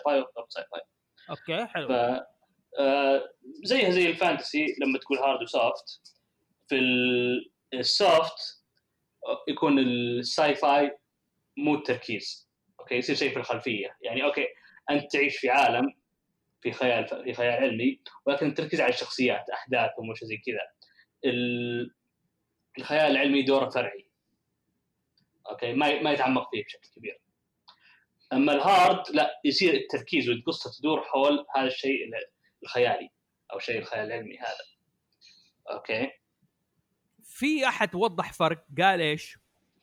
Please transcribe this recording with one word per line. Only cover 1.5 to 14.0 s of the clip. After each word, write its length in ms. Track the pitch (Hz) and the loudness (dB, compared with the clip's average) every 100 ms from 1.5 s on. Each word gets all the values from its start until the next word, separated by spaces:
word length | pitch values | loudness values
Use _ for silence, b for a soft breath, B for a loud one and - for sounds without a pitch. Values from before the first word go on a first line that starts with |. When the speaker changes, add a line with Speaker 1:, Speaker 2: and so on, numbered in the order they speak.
| 165 233 | -6 -6
Speaker 2:
حلو. 220 | 180 131 | -6 -2
Speaker 1:
ف-، 340 | 127 120 127 - _ _ _ _ - | 0 0 -2 -8 _ _ _ _ 0
آه، 500 | 139 139 135 139 - - - - | 2 4 4 2 0 -14 -20 -10
زيها 260 | 196 262 190 | -2 2 2
زي 200 | 180 170 | 4 2
الفانتسي 560 | 165 175 151 - 147 151 127 | 2 0 0 -2 -2 -2 0
لما 180 | 139 131 | -2 -2
تقول 180 | - 135 | -2 0
هارد 240 | 135 127 | 0 0
وسوفت. 580 | 117 139 - - - - - _ _ _ _ _ - | -2 0 0 0 -10 -20 -20 _ _ _ _ _ -4
في 80 | 135 | 0
ال-، 760 | 127 123 123 123 123 123 - _ - | 2 2 2 2 2 -2 -6 _ -12
السوفت، 880 | 127 - - 190 160 160 - - - _ _ _ _ _ - 117 | -4 0 4 6 6 4 -4 -16 -16 _ _ _ _ _ -12 -6
آه، 160 | - - | -6 -4
يكون 320 | 135 147 139 | 0 4 4
الساي 760 | 123 120 120 120 123 - 151 139 | 4 0 -2 -2 -2 0 2 2
فاي 420 | 147 143 143 - _ _ _ _ _ 143 | 4 4 2 -2 _ _ _ _ _ -2
مو 180 | 147 143 | 0 0
التركيز. 760 | - 120 - 104 - - _ _ _ - | 0 -4 -4 -8 -8 -14 _ _ _ -18
أوكي، 160 | - 123 | -6 -4
يصير 200 | 127 135 | -2 0
شيء 160 | 139 | -2
في 80 | 127 | -2
الخلفية. 580 | 120 117 123 104 95 - | -4 -4 -4 -4 -6 -10